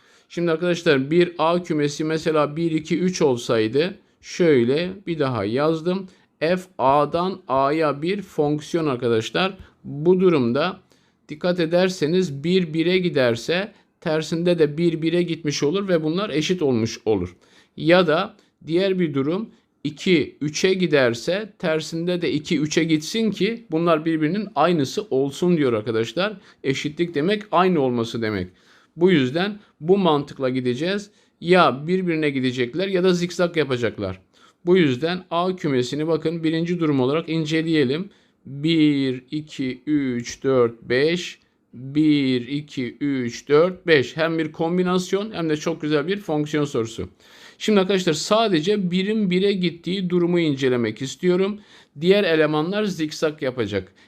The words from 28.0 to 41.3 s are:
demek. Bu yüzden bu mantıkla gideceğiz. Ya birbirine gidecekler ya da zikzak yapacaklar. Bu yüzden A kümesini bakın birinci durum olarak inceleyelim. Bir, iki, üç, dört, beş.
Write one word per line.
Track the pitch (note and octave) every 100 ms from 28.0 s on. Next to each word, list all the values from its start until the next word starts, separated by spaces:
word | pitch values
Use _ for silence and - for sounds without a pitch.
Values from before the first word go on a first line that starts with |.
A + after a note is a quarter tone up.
| A#2 A#2
demek. | A2+ G2+ F2+ - _ _ _ D#3+
Bu | F3+
yüzden | E3 B2+ D#3 G3+ G#3 - _
bu | D#3 G3
mantıkla | F3 D3 C#3+ - C3
gideceğiz. | C3 B2 B2 E3+ G3+ G3+ _ _ _
Ya | E3 F3+ D3+ B2+ D#3
birbirine | F#3 F3+ D#3+ D3
gidecekler | C3+ B2+ B2 A#2+ D3+ G3
ya | F#3
da | F#3
zikzak | F3 F3 - E3+ D#3+
yapacaklar. | C3+ B2 A2+ A2 F#2+ F#2 _ _ _ _ F3
Bu | F#3+
yüzden | D3+ B2 D#3+ F3+ -
A | E3+ F3+ F#3
kümesini | D#3+ C3 B2 D3 D#3
bakın | D#3 D#3+ E3
birinci | D#3+ D#3+ E3+ F3
durum | D#3+ C#3
olarak | B2+ D#3 E3
inceleyelim. | D#3+ D3+ D#3+ D#3+ D#3 B2 D3 F#3+ - _ _ -
Bir, | C#3 D#3 E3 D3+ C#3+ C3+ B2+ B2+
iki, | D3+ D3+ - C3 B2+ D3
üç, | D3+ C3+ A#2+ A#2 -
dört, | C3+ C3 A#2+ A#2
beş. | - B2 D3+ F3 -